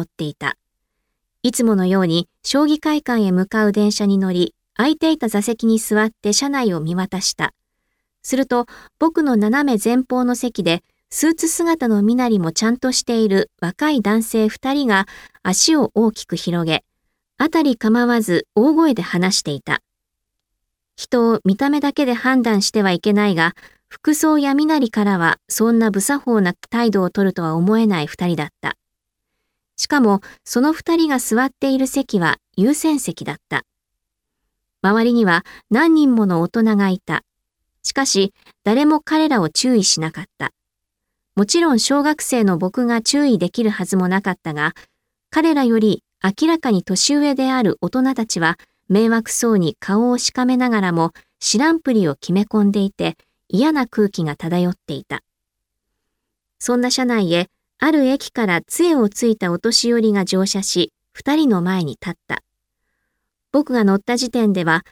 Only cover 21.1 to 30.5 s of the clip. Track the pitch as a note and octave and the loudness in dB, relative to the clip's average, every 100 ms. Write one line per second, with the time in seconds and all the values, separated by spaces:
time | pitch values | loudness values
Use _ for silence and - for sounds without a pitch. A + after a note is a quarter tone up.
21.1 | B3 A#3 A3+ F#3 G3 C#4 D4 C#4+ C#4 C4+ | 0 2 2 0 0 0 0 -2 -2 -2
22.1 | A#3+ B3+ C4 A#3 G#3 - A3 G3 F3 G#3+ | 0 0 2 2 0 0 0 0 0 0
23.1 | G#3 G#3 E3+ E3 - - _ _ - - | 2 2 2 0 -2 -16 _ _ -6 -2
24.1 | D4+ D#4+ D4+ C#4 C#4 D#4 D#4 A#3 - G3+ | 0 2 2 2 0 2 0 0 0 0
25.1 | F#3+ E3 - - - A3+ A3+ A3+ G3+ G3 | 2 0 -2 -4 -2 2 2 2 0 -2
26.1 | C#4+ B3+ A3 F#3 F3+ - A#3 A#3 G3+ F3+ | -2 0 0 0 -2 -6 -2 0 2 0
27.1 | G3+ G3 F3+ E3 E3 F3+ A3 A3 F3 D3 | 0 -2 0 -2 0 2 2 2 0 -4
28.1 | - F3+ D#3+ D3 _ - - _ _ _ | -4 -4 -2 -6 _ -10 -10 _ _ _
29.1 | _ _ _ _ _ _ - - D4 A3+ | _ _ _ _ _ _ -10 -2 2 4
30.1 | G3 - - - | 2 -2 -20 -6